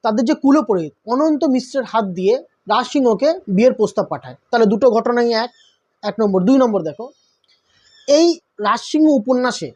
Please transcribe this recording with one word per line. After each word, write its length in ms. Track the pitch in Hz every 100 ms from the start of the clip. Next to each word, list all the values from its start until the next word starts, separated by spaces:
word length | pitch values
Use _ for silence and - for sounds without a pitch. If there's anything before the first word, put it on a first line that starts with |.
তাদের 240 | 233 214 233
যে 80 |
কুলপুরোহিত 600 | 302 269 285 - 190 156 _ -
অনন্ত 380 | 247 311 302
মিশ্রের 400 | 320 254 254 277
হাত 220 | 226 226 202
দিয়ে 320 | 175 185 254 330 _ -
রাজসিংহকে 640 | 214 233 294 254 202 285 359 285
বিয়ের 260 | 185 247
প্রস্তাব 320 | 247 208 - -
পাঠায়। 260 | 147 127 127 _
তাহলে 140 | 240 220
দুটো 260 | 214 262
ঘটনাই 420 | 226 233 240 240
এক, 160 | 226 233 _ _ _ _ _
এক 120 | 208 202
নম্বর। 220 | 214 190
দুই 140 | 180 269
নম্বর 260 | 247 202
দেখো, 260 | 160 143 247 _ _ _ _ _ _ _ _ _ -
এই 320 | 285 339 330 _ _
রাজসিংহ 500 | 208 226 - 302 311
উপন্যাসে 600 | 277 208 254 247 - 143